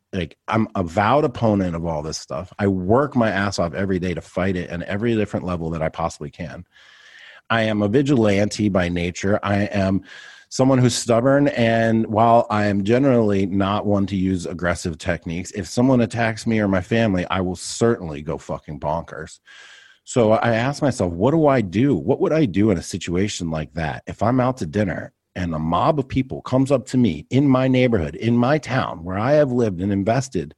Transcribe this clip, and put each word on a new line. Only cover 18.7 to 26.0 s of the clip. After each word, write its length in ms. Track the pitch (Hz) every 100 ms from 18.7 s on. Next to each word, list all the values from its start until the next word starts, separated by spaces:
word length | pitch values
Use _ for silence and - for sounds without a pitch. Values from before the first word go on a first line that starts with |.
| 76
bonkers. 600 | 78 80 - - 87 - _ - - - - _
So 300 | - 127 110
I 200 | 110 120
asked 300 | 110 127 143
myself, 280 | 147 - 90
"What 200 | 85 117
do 160 | 165 151
I 140 | 135
do? 340 | 98 95 143 98
What 240 | 78 131
would 120 | 185
I 120 | 156 131
do 240 | 90 110
in 80 | 85
a 60 |
situation 680 | - 90 - 87 104 - 85
like 240 | 80 76
that 300 | - 78 64 -
if 160 | 85
I'm 180 | 104 131
out 180 | 123 131
to 100 | 85
dinner 440 | 101 101 78 - - _ -
and 200 | 87 78
a 40 |
mob 380 | 80 87 131
of 100 | 156